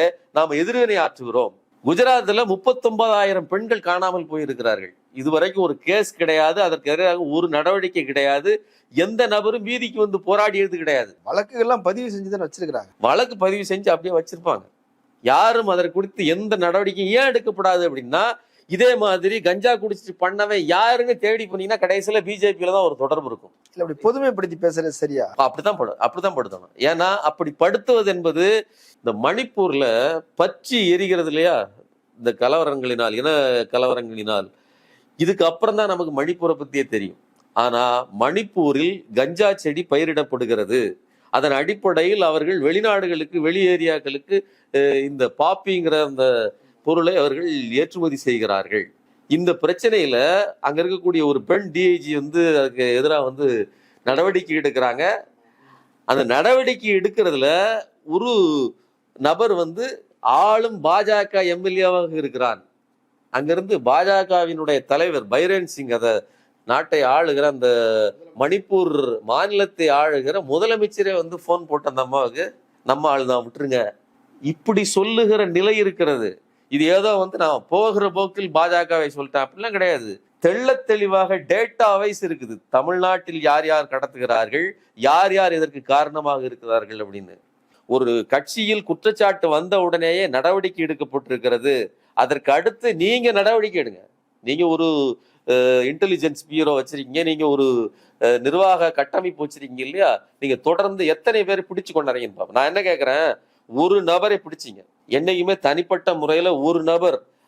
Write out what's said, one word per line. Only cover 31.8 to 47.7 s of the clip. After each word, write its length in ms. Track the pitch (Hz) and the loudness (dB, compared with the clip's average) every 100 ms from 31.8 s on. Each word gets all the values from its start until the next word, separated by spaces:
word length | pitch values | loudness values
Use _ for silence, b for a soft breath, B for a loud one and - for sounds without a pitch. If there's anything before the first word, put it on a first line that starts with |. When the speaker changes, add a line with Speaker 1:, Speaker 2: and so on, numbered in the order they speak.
| _ _ _ - | _ _ _ -6
Speaker 1:
இந்த 140 | 117 104 | -4 0
கலவரங்களினால், 760 | 120 160 151 139 127 117 117 | 2 2 0 -2 -4 -2 -2
இன 160 | 107 143 151 131 123 110 | -2 0 2 2 0 0
கலவரங்களினால், 800 | 123 127 123 117 110 107 104 95 _ b b b b b - | 0 0 -2 -6 -10 -4 -4 -4 _ b b b b b -4
இதுக்கு 280 | 165 190 165 | -2 0 -2
அப்புறம் 300 | 165 220 208 | 0 -2 0
தான் 120 | 208 | -2
நமக்கு 260 | 180 165 | -2 -4
மணிப்பூரை 420 | 139 156 180 170 143 | -4 -4 -2 -2 -4
பத்தியே 320 | 139 139 131 | -4 -6 -4
தெரியும். 320 | 107 95 - _ _ _ | -4 -6 -12 _ _ _
ஆனா 540 | 113 120 120 123 123 127 101 | -2 0 2 0 0 -4 -2
மணிப்பூரில் 840 | 127 185 202 185 147 139 170 196 - | -2 -2 -4 0 2 2 0 -4 -6
கஞ்சா 400 | 110 139 170 208 | -2 0 2 0
செடி 340 | 196 156 135 - | 0 -4 -4 -2
பயிரிடப்படுகிறது. 1040 | 143 160 151 147 127 113 110 98 127 104 - _ b b | 0 0 -2 -4 -4 -2 -2 0 0 0 -6 _ b b
அதன் 220 | 127 143 | 0 0
அடிப்படையில் 720 | 135 160 202 190 160 175 208 | 0 -2 -2 0 2 2 2
அவர்கள் 400 | 170 156 151 185 | 2 0 0 0
வெளிநாடுகளுக்கு, 760 | 143 180 220 202 185 165 151 175 | 0 0 0 0 0 -4 -4 -2
வெளி 300 | 156 185 185 | 0 2 2
ஏரியாக்களுக்கு, 760 | 180 165 156 139 139 - 196 - b b | 2 0 -2 -4 -10 -4 -4 -4 b b
அஹ், 300 | 139 139 139 | 0 2 2
இந்த 300 | 139 139 123 - | -2 -2 -2 0
பாப்பிங்கிற 680 | 156 190 196 185 160 156 147 | 0 0 -2 -2 0 0 0
அந்த 480 | 131 131 120 107 - b b | 0 2 2 0 -6 b b
பொருளை 320 | 156 165 170 180 | -2 2 2 2
அவர்கள் 560 | 143 139 170 147 117 | 0 0 -4 -4 -2